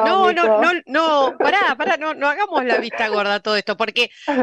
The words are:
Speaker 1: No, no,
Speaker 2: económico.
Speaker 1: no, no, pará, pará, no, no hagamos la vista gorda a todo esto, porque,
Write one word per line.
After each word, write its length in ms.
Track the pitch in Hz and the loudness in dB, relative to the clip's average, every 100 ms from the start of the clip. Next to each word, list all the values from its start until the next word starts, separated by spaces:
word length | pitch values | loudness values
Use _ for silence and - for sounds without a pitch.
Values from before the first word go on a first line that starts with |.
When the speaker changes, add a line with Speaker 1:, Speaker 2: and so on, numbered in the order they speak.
Speaker 1:
No, 280 | 220 381 370 | 2 4 2
no, 120 | 339 | 2
Speaker 2:
económico. 380 | 339 214 320 349 - | 2 4 2 0 -2
Speaker 1:
no, 440 | 277 320 294 262 | 0 2 2 2
no, 60 | 269 | 0
pará, 360 | 285 381 359 254 | 0 2 0 -2
pará, 200 | 311 320 | -2 -2
no, 180 | 311 | -4
no 140 | 302 285 | -2 -2
hagamos 360 | 294 403 311 | -2 -2 -2
la 140 | 254 220 | 0 -2
vista 300 | 226 - 220 | -2 -4 -4
gorda 260 | 208 202 | -2 -2
a 60 | 202 | -2
todo 160 | 214 208 | -2 -2
esto, 200 | 190 196 | -2 -4
porque, 340 | 220 240 233 - - 269 | -2 -2 -2 -4 -4 -2